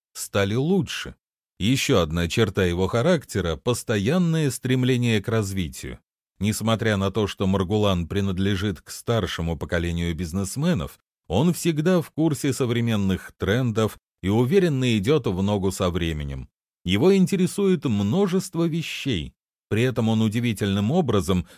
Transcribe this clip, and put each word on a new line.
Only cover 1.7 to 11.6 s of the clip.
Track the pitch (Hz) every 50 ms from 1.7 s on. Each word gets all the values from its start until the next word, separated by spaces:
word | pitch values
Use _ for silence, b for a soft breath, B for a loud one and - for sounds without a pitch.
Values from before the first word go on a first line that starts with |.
| 135 131 - - 131 95
одна | 85 76 80 87 87 85
черта | - 120 110 98 - - 92
его | 87 87 90 95 90
характера — | - 117 123 175 185 143 - - - 101 87 85 80 - -
постоянное | 120 120 - - - 113 104 95 123 165 185 175 165 160 160 151 135
стремление | - - - 127 127 127 127 127 131 120 123 120 113 104
к | - -
развитию. | 110 113 101 95 98 95 85 71 65 - - 64 58 - _ _ _ _ _ _ _ -
Несмотря | 95 107 104 - 104 113 113 98 113 110 104
на | 98 98 98
то, | 98 110 104
что | 95 - - 101
Маргулан | 95 98 95 95 85 107 107 104 101 92 87 85 80
принадлежит | 90 101 98 98 92 90 95 101 104 90 104 107 95 -
к | _ -
старшему | - - - - 117 113 90 80 - - 82 82 82 71
поколению | - 80 90 87 85 85 85 85 85 85 82
бизнесменов, | 76 90 78 85 98 98 92 - 131 151 180 165 92 69 - - _ _ _ _ _ _ -
он | 80 98 - 180
всегда | 160 -